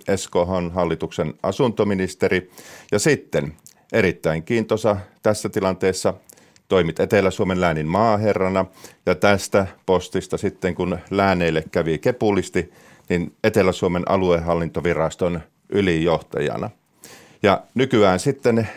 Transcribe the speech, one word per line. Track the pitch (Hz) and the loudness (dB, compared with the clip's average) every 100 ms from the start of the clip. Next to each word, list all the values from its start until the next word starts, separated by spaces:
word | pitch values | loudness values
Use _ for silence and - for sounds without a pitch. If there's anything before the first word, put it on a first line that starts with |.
| - 98 | -4 -4
S | - | -2
K | |
H:n | 92 87 92 87 | -2 0 -2 -2
hallituksen | 90 85 80 80 - 78 - | -2 -2 -2 -6 -4 -6 -4
asuntoministeri | 82 98 127 104 104 98 92 - 98 92 - - - - - | -6 -2 -2 0 -2 0 -2 -2 0 0 -2 -16 -20 -20 -4
ja | 104 | -2
sitten | 165 135 - 78 71 78 - _ _ | 0 0 -2 -4 -4 -10 -20 _ _
erittäin | 113 95 80 82 80 | 0 0 0 -2 -4
kiintoisa | 80 120 110 110 113 101 95 _ | -2 -2 0 0 0 -2 -4 _
tässä | 110 104 104 | -2 0 -4
tilanteessa | 107 95 90 95 92 101 95 - - _ _ _ | -2 -2 0 -2 0 -2 -4 -12 -20 _ _ _
toimit | 95 82 80 | 2 2 0
Etelä-Suomen | 92 107 95 90 95 92 | 0 2 2 0 -2 0
läänin | 90 78 78 | 0 0 -2
maaherrana, | 92 113 104 107 95 92 95 95 - - - - | 0 2 2 0 0 0 0 -2 -8 -20 -8 -2
ja | 90 | 2
tästä | 101 101 - 104 95 - - | 4 2 2 0 0 -6 0
postista | 90 - 95 - 87 | 0 0 -6 -6 -4
sitten, | 98 - 92 82 | -4 -4 -6 -2
kun | 90 87 - | -4 -4 -4
lääneille | 98 98 92 85 78 78 | 0 2 2 2 0 -2
kävi | - 82 78 | -2 -2 0
kepulisti, | 127 120 110 98 90 92 82 - - - _ | -2 0 0 0 -2 -6 -6 -12 -20 -20 _
niin | 90 85 - | -2 -2 -2
Etelä-Suomen | 110 107 92 90 95 87 - | 0 4 2 2 0 -2 0
aluehallintoviraston | 95 92 85 82 85 82 82 80 76 80 - 92 85 - _ _ | 0 2 2 0 -2 -2 -4 -2 0 -2 -2 -4 -4 -8 _ _
ylijohtajana. | 101 95 80 85 80 - - 73 55 113 - _ _ - - - _ | -2 0 0 2 0 -2 -6 -4 -4 -8 -10 _ _ -20 -20 -20 _
Ja | 101 95 - 117 | 2 2 -2 -2
nykyään | 131 117 98 90 | 0 4 4 4
sitten | 143 135 123 117 107 | -2 -2 0 0 -2